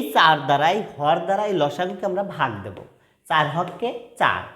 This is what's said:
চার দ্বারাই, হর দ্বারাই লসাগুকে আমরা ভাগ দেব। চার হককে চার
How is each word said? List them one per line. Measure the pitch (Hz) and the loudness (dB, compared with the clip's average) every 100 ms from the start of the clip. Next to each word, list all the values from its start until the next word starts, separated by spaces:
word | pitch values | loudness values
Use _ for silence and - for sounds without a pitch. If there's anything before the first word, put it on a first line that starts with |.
| - 233 | 2 4
চার | 160 151 139 | 6 6 4
দ্বারাই, | 139 156 208 175 | 2 2 0 -4
হর | 139 147 170 175 | -2 0 2 0
দ্বারাই | 196 208 185 | -2 0 0
লসাগুকে | 143 143 180 202 202 | 0 0 -4 -4 -4
আমরা | 190 190 147 | -4 -4 -2
ভাগ | 135 107 | -2 -2
দেব। | 101 92 - _ _ _ - | -10 -14 -18 _ _ _ -2
চার | 160 147 156 | 0 0 -2
হককে | 180 - 233 - - - | -6 -6 -8 -8 -10 0
চার | 151 92 104 | 0 0 -6